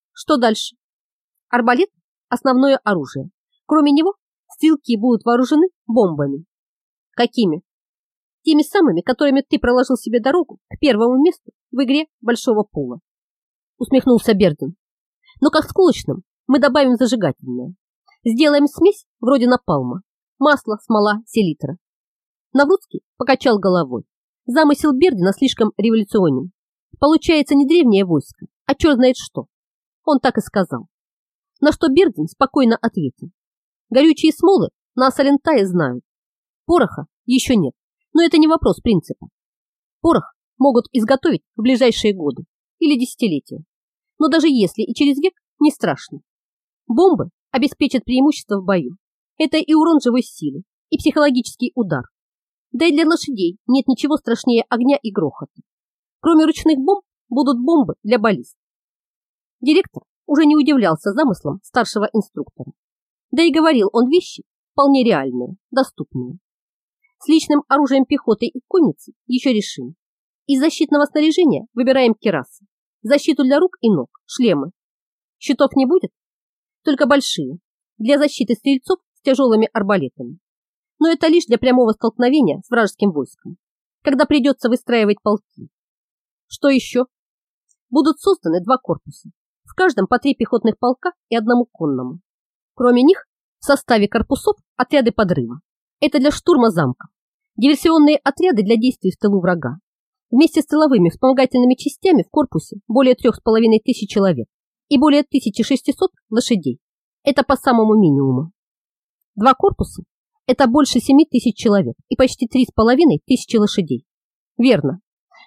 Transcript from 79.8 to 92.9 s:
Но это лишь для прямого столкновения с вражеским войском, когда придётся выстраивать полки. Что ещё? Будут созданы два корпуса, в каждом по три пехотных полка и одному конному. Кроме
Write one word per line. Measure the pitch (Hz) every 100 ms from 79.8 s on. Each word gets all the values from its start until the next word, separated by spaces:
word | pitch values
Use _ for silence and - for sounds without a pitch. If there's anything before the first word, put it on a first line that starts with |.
| 202 190 131 - 123 165 _ _ _ _ _ -
Но | 320
это | 330 330
лишь | 339 -
для | 240
прямого | 254 254 220
столкновения | - 226 - 247 302 190 151
с | -
вражеским | 233 202 - 196
войском, | 147 123 _ - 175 _ _ _ _
когда | 294 269 294
придётся | 294 269 - 233
выстраивать | 247 - 233 208 202
полки. | 214 202 _ - - _ _ _ _ _ _ _ _
Что | - 285
ещё? | 262 - 247 254 _ _ _ _ _ _ _ -
Будут | 269 285 302
созданы | 392 370 165 175
два | 185 262
корпуса, | - 160 - - 160 _ _ _
в | _
каждом | - 370 208 190
по | 240
три | 277
пехотных | - 226 240 226 -
полка | 240 254 359 - -
и | 233
одному | 220 240 240
конному. | - 156 127 127 170 _ _ _ _ _
Кроме | - 247